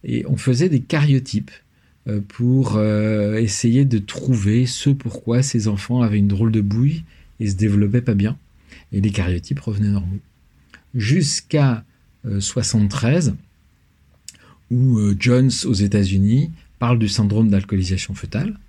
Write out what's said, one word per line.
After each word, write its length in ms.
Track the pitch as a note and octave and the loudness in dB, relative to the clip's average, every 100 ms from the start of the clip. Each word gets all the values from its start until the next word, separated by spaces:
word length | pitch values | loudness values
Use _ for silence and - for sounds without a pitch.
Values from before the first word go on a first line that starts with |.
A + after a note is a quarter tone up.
et 220 | - A#2+ - | -4 -6 -2
on 100 | C#3 | -2
faisait 340 | - B2 F3+ | 0 0 2
des 100 | C#3 | 0
cariotypes, 680 | - D#3 D3 C3+ - G#2+ - - _ _ _ _ - | 0 0 2 2 0 -8 -8 -18 _ _ _ _ -8
euh, 140 | G#2 G2 | -6 -8
pour, 500 | - A#2+ C3 A#2 G#2 | -4 0 2 2 0
euh, 600 | G#2+ G#2+ G#2+ G#2+ G#2 A2 | 2 0 0 0 0 0
essayer 480 | A2+ - A#2 B2 | -2 0 2 4
de 140 | C#3 A2+ | 2 0
trouver 680 | G2 - - A#2+ G2+ A2+ B2+ | -4 -6 -2 0 2 2 0
ce 220 | - C#3+ | 0 0
pourquoi 540 | C#3 A#2 - - A#2+ | 0 -4 -8 -2 0
ces 260 | C#3 A#2+ G#2+ | 0 0 -2
enfants 320 | G2 - B2 | -4 -2 0
avaient 180 | A#2 G#2 | 2 2
une 100 | G2+ | 2
drôle 240 | F#2+ A2+ | 2 2
de 100 | A2 | 2
bouille 420 | G2+ A2 C#3 E3 - - - - | 0 0 0 -2 -10 -20 -20 -6
et 100 | G#2+ | -4
se 60 | |
développaient 460 | F#2+ G#2+ G2+ G2+ A#2+ | 0 2 2 2 0
pas 140 | B2 | 0
bien. 240 | G2+ G#2 - _ _ _ - _ | 0 0 -4 _ _ _ -20 _
Et 80 | G2 | -2
les 100 | G2+ | -2
cariotypes 500 | G2 F2 E2+ - C#3 | 0 -2 -4 -4 -8
revenaient 280 | - G2+ G#2 | -4 -2 0
normaux. 320 | G2+ F2 G2 _ _ _ _ _ - _ | -2 -4 -8 _ _ _ _ _ -20 _
Jusqu'à, 920 | B2 G#2 E3+ D3 - _ D3+ C#3 A2 - _ _ _ A2 | -6 0 0 0 -4 _ 0 2 0 -8 _ _ _ -6
euh, 140 | G2+ | -4
soixante-treize, 960 | G2 - - A2+ G#2 - A2+ D#3+ D3 - - _ _ _ _ _ _ _ - _ _ _ _ | -4 -4 -2 0 0 0 0 2 0 -4 -14 _ _ _ _ _ _ _ -20 _ _ _ _
où, 280 | B2 C3 A2+ | 0 2 2
euh, 180 | G#2 G2 | 2 2
Jones, 320 | B2+ B2 C3 A#2+ - | 2 4 2 0 -2
aux 80 | |
États-Unis, 760 | G2+ G2+ G#2 F#2+ G2 G2+ B2 E3 - - _ | 0 2 2 2 2 2 2 0 -6 -20 _
parle 200 | A#2+ A#2+ | 0 0
du 100 | G#2+ | 0
syndrome 420 | - G#2 G#2 A2 | 0 0 2 2
d'alcoolisation 640 | G2 F#2+ G2 F2+ F#2 - | 2 0 -2 0 -4 -4
fœtale. 440 | F#2+ - A2 F#3+ G3+ | -10 -8 -6 -6 -8